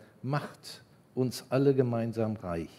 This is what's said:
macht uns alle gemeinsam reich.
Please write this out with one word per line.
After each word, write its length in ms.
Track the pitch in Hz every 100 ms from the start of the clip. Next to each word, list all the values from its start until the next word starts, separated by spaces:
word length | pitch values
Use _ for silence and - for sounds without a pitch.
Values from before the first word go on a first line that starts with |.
| - -
macht 600 | 123 147 - - - - - - -
uns 300 | - 127 - -
alle 240 | 131 139
gemeinsam 600 | 131 123 117 117 113 110 104
reich. 340 | 90 85 78